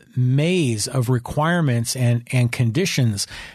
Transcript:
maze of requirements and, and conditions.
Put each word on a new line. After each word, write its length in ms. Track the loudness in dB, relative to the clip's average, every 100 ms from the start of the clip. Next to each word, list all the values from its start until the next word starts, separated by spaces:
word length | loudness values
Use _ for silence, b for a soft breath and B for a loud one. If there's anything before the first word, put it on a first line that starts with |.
| -4 -2
maze 720 | 2 2 2 2 0 -2 -2
of 220 | -2 0
requirements 880 | 0 -2 -2 0 2 2 0 -2 0
and, 320 | 0 0 0
and 200 | 0 0
conditions. 760 | 0 0 0 0 0 0 0 -6 B B